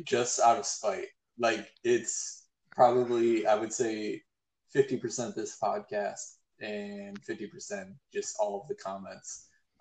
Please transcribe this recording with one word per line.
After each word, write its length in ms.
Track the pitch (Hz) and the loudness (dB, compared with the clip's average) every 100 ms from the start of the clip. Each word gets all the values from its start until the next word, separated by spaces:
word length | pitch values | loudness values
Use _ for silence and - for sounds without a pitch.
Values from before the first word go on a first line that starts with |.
just 360 | 160 127 123 - | 0 0 2 4
out 180 | 117 117 | 6 6
of 80 | - | 2
spite. 420 | - 107 92 - _ _ - | -2 -2 -2 -6 _ _ 0
Like, 300 | 117 135 - _ | 2 0 -4 _
it's 640 | 120 120 - - - - _ _ - | 2 2 2 -6 -6 -12 _ _ -4
probably, 720 | - 127 123 120 120 117 113 104 | 6 6 6 2 4 4 4 4
I 80 | 107 | 2
would 180 | 110 | 2
say, 500 | - 117 107 107 - _ _ _ _ _ | -2 0 -2 -4 -6 _ _ _ _ _
fifty 260 | 143 139 123 | 2 2 0
percent 380 | 113 - 113 107 | -4 -4 -6 -4
this 220 | 104 - | -8 -2
podcast 760 | 104 104 - 104 101 - - - _ - | -2 -2 -4 -4 -4 -6 -14 -18 _ -14
and 600 | 110 208 202 202 202 202 | -8 -8 -8 -10 -12 -12
fifty 220 | - - 202 | -10 -10 -10
percent 440 | - - 101 95 - _ | -12 -12 -10 -12 -18 _
just 260 | - - - | -6 -4 -2
all 220 | 104 101 | -2 -4
of 60 | - | -8
the 60 | |
comments, 720 | 101 95 98 95 95 - - - _ _ _ | -8 -8 -8 -10 -14 -14 -16 -18 _ _ _